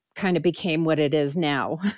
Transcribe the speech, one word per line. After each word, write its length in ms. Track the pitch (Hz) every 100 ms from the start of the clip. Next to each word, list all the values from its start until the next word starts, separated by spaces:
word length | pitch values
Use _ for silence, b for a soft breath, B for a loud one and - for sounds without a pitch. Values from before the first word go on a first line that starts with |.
| _ -
kind 200 | 190 170
of 60 |
became 420 | 175 160 185 160
what 140 | 160 156
it 140 | 147
is 240 | 151 143 160
now, 420 | 151 143 98 160 202